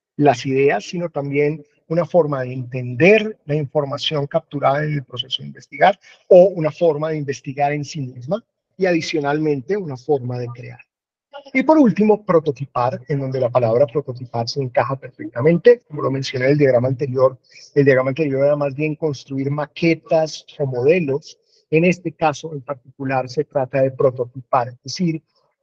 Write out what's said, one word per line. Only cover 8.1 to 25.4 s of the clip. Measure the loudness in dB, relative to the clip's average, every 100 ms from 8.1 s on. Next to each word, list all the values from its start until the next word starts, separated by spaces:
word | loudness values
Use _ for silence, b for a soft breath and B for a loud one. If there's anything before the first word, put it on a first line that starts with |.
| -10 -8 -8 -8 _ _ -2
y | 0
adicionalmente | 0 -2 -4 -2 0 0 -2 -2 -6
una | -6 -8
forma | -2 -2 -2 -8
de | -8
crear. | -12 -16 -20 _ _ _ _ _ -20 -6
Y | 0
por | 4 6
último, | 6 4 2 2
prototipar, | 2 0 0 -4 -6 -2 -2 -4 -6
en | -6
donde | -4 -2
la | 0
palabra | 2 2 2 2
prototipar | 0 -6 -10 -8 -6 -6
se | -6
encaja | -2 -2 -2 -4
perfectamente. | -10 -14 -12 -2 2 4 6 4 _
Como | -6
lo | -4
mencioné | -4 -6 -2 0
en |
el | 4
diagrama | 4 4 0
anterior, | -2 -4 2 0 0 B B B
el | 0
diagrama | 2 2 0
anterior | -2 -2 0
era | 0 0
más | -2
bien | -4 -6
construir | -4 -6 -6 -8 -6 -4
maquetas | -4 -6 -2 -2 -2 0 0 0 -6 -16 -6
o | -4
modelos. | 0 2 2 0 -4 -8 -20 _ _ _
En | 2
este | 2 0 -4
caso | -2 -2 -2 -8
en | -12
particular | -10 -12 -14 -10 -4 -4 -4
se | -4
trata | -4 -4 -2 0
de | 0
prototipar, | 2 0 0 -6 -10 -4 -2 -2
es | -8
decir, | -12 -4 -4 -4 -10 _